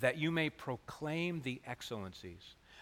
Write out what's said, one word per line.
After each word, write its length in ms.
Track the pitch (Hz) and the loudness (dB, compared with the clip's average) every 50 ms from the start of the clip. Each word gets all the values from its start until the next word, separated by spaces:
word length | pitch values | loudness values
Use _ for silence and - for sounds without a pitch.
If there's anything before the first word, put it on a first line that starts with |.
that 160 | 120 127 131 | 4 4 4
you 160 | 156 151 160 | 4 2 4
may 180 | 165 165 156 151 | 4 4 4 4
proclaim 920 | - - - 143 127 - - - - - 156 151 156 165 170 175 175 160 | 0 -2 -2 -2 -2 -2 -4 -10 -8 -4 -2 0 2 2 2 2 0 0
the 200 | 120 131 123 127 - | 0 -2 -2 -2 -4
excellencies 920 | 127 123 - - - 120 107 95 95 90 - - 90 85 90 - - - - - - - - | -8 -6 -6 -4 -4 -4 -4 -4 -6 -6 -8 -10 -10 -10 -12 -14 -18 -20 -20 -20 -20 -20 -18